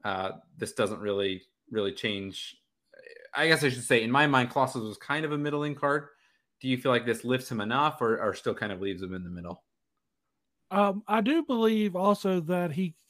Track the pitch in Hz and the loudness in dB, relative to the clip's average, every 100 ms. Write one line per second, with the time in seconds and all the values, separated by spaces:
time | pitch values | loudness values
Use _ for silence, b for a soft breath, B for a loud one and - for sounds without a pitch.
0 | 104 95 95 - - - 110 - 104 95 | -6 -4 -4 -8 -16 -10 -8 -2 -2 -2
1 | 104 98 98 92 - _ _ 110 98 98 | -4 -2 -2 -4 -10 _ _ -4 -4 -4
2 | 113 101 98 92 - - _ _ _ - | -6 -6 -8 -12 -16 -18 _ _ _ -20
3 | - - - - 156 156 143 123 120 123 | -20 -20 -10 0 4 4 4 0 2 4
4 | 113 135 147 135 123 - 127 127 110 104 | 4 4 6 4 4 2 0 0 -8 -8
5 | - 143 156 147 147 147 147 143 143 147 | -6 -4 -4 -4 -2 -2 -4 -2 0 0
6 | 147 b b b b _ 131 127 135 123 | -4 b b b b _ -2 0 2 2
7 | 117 113 120 127 127 117 104 127 151 147 | 2 -2 0 -2 -2 -4 -2 0 0 0
8 | 117 113 107 92 - 104 107 92 98 90 | 0 0 0 -2 -4 -4 -4 -4 -6 -6
9 | 92 92 90 87 85 87 _ _ _ _ | -8 -8 -8 -10 -10 -12 _ _ _ _
10 | _ _ _ _ _ _ - 190 202 196 | _ _ _ _ _ _ -4 2 2 2
11 | - 220 214 320 311 240 226 220 214 180 | 0 0 2 2 2 2 4 4 2 2
12 | 196 202 196 185 156 180 175 147 185 - | 2 2 2 0 0 0 0 -2 -4 -6
13 | _ | _